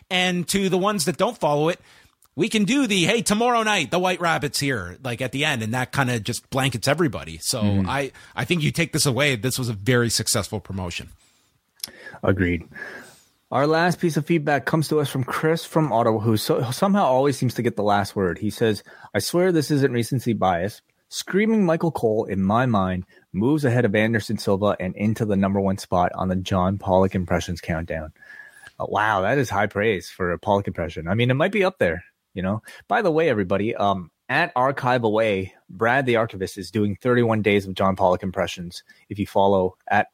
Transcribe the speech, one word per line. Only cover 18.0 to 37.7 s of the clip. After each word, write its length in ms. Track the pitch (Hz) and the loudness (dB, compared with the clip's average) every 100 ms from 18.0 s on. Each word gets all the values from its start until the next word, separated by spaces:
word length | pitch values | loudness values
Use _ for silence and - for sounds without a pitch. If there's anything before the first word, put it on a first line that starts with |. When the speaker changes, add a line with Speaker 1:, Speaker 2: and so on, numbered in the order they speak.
| 95 104 | 0 0
Speaker 2:
word. 240 | 92 82 | -2 0
He 100 | 104 | -4
says, 340 | - 113 104 - - - | 0 0 -2 -6 -20 -6
"I 60 | 202 | -4
swear 320 | - 175 185 | -2 0 2
this 180 | 156 135 | 2 2
isn't 200 | 147 135 | 2 2
recency 400 | 123 113 131 123 | 0 -2 -2 0
bias. 480 | 104 92 85 98 - _ _ - | 0 2 0 -2 -8 _ _ -16
Screaming 560 | - - 185 220 220 175 | -12 -2 0 2 2 2
Michael 260 | 165 170 | 2 0
Cole, 340 | - 117 107 - | 0 0 0 -2
in 180 | 95 | 0
my 220 | 95 113 127 | 2 2 2
mind, 400 | 101 92 90 - _ _ | 2 0 -2 -6 _ _
moves 320 | 90 120 151 | -2 0 2
ahead 220 | 139 120 117 | 2 2 2
of 100 | 107 | 2
Anderson 420 | 110 113 - 104 | 2 0 -2 -4
Silva 360 | - 98 104 - | 0 2 2 0
and 160 | 92 - | -4 -2
into 280 | 107 110 | -2 0
the 120 | 107 98 | 0 2
number 220 | 98 98 | 2 2
one 160 | 98 95 | 0 -2
spot 340 | - 90 87 - | -2 0 0 0
on 120 | 92 | -2
the 60 | 92 | -2
John 420 | 92 95 92 101 | 0 0 2 0
Pollock 340 | - 92 95 | 2 4 4
impressions 480 | 98 87 87 - 85 | 0 -2 -2 -2 -8
countdown." 500 | - 80 82 80 78 - - - - - - - | -6 -6 -4 -8 -8 -16 -20 -20 -20 -20 -20 -12
Uh, 80 | - | -4
wow, 320 | 98 107 101 | 0 2 2
that 160 | 98 139 | 2 0
is 120 | 123 | 0
high 160 | 98 107 | -2 -2
praise 420 | 98 110 92 - | 0 0 -2 -4
for 220 | - 90 | -6 -4
a 60 | 85 | -2
Pollock 280 | 104 101 98 | 0 0 0
impression. 400 | 95 82 82 80 | -6 -6 -6 -4
I 60 | |
mean, 160 | 107 123 | 0 2
it 60 | 131 | 2
might 160 | 190 | 0
be 100 | 208 | 0
up 140 | 185 - | -2 0
there, 260 | 92 82 - _ _ | -2 -2 -10 _ _
you 80 | 98 | -6
know? 220 | 92 110 - - - | -4 -4 -6 -14 -2
By 160 | 226 | 0
the 80 | 196 | 2
way, 180 | 156 165 | 2 2
everybody, 460 | 107 90 98 110 - | 2 0 0 -2 0
um, 340 | 101 95 80 _ - | 0 0 -6 _ -4
at 240 | 139 170 123 | 0 0 0
Archive 480 | 131 - 127 127 | 0 0 0 2
Away, 500 | 113 107 110 98 92 - - | 2 2 2 0 -4 -10 -14
Brad 380 | 92 113 131 127 | -2 2 2 2
the 80 | 113 | 2
Archivist 400 | 117 95 95 101 | 0 -4 -8 -8
is 140 | 87 | -6
doing 260 | 110 104 98 | -2 0 0
thirty-one 440 | 123 123 117 110 | 0 2 2 2
days 240 | 104 101 | 4 2
of 80 | 95 | 0